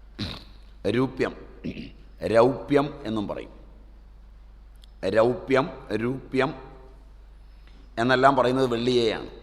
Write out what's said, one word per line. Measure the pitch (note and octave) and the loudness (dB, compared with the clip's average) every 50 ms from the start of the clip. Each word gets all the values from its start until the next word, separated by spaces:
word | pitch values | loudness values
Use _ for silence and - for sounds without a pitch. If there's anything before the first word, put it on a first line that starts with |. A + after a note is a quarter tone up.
| - - - - G2+ D#2+ C#2 - - - - - - - - - - G2 A2 | -20 -16 -12 -10 -10 -10 -10 -14 -16 -20 -20 -20 -20 -20 -14 -8 -4 -2 0
രൂപ്യം, | B2 C3 B2+ - - A#2+ G2 - - - - - - - - - - - - - - - - - - E2+ F#2 G#2+ | 0 0 0 -2 -2 -4 -4 -4 -8 -18 -20 -18 -14 -12 -12 -10 -10 -12 -16 -16 -20 -20 -20 -12 -6 -2 2 4
രൗപ്യം | A2+ A#2+ C3 C3+ - - - C#3+ C#3 C#3+ D3+ D3+ - - A2 | 6 6 4 2 -2 -2 0 2 2 2 0 -6 -10 -8 -6
എന്നും | A2 A2 G2 - | -6 -4 -4 -6
പറയും. | C#2 B1 A1 - - - - - - - - - - - - - - - - - - - - - - - - - - - - - - - - F#2+ G2+ | -8 -10 -12 -14 -18 -20 -20 -20 -20 -20 -20 -20 -20 -20 -20 -20 -20 -20 -20 -20 -20 -20 -20 -20 -20 -20 -20 -20 -20 -20 -20 -20 -12 -8 -4 0 4
രൗപ്യം, | A2 A2+ B2 B2 B2 - - C3 B2+ C3+ F3 - - - - G#2 A2 A#2 | 4 4 4 2 0 -2 0 2 2 2 0 -4 -12 -8 -4 -4 -2 -2
രൂപ്യം | B2 C3+ C3 - - - C3 B2+ D#3 - - - - - - - - - - - - - - - - - - - - - - - - - - - - - A2+ | -2 -4 -6 -8 -4 -2 0 0 -2 -2 -8 -14 -18 -18 -20 -20 -20 -20 -20 -20 -20 -20 -20 -20 -20 -20 -20 -20 -20 -20 -20 -20 -20 -20 -20 -20 -10 -6 -2
എന്നെല്ലാം | A#2 B2+ C3 B2+ C3 C3+ C3+ | 0 2 4 6 6 6 6
പറയുന്നത് | B2+ A#2+ B2 B2+ C3 C3+ B2 A#2 | 6 4 2 2 2 0 0 0
വെള്ളിയെയാണ്. | A#2 A#2 B2+ B2+ A#2+ A#2 A2 F#2+ D2 A#1 - - - | 0 0 2 2 2 2 2 0 -2 -6 -12 -14 -12